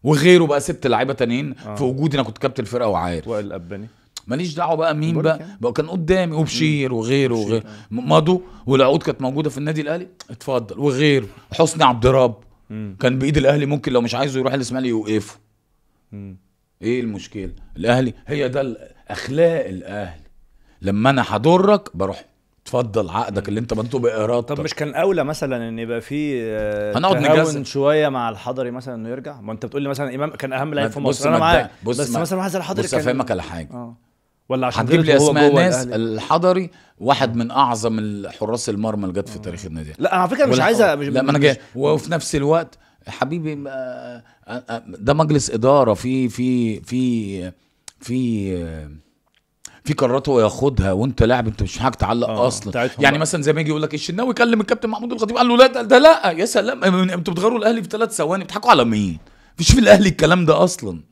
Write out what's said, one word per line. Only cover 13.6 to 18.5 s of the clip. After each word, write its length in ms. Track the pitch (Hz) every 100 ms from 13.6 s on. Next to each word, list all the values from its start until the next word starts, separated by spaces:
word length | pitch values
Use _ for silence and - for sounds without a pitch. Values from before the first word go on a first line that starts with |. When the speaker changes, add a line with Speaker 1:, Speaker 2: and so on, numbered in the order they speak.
| 139
Speaker 1:
ممكن 260 | 143 143
لو 100 | 123
مش 140 | 117 120
عايزه 240 | 139 131
يروح 140 | 131
الإسماعيلي 360 | 139 120 127 127
يوقفه. 480 | 113 104 107 101 - _ _ _ _ _ _ _
Speaker 2:
مم. 260 | 104 98 92 _ _ _ _
Speaker 1:
إيه 200 | 110 123
المشكلة؟ 500 | 123 101 - 104 92 - - -
الأهلي 360 | 104 123 131 - -
هي 220 | 147
ده 120 | 131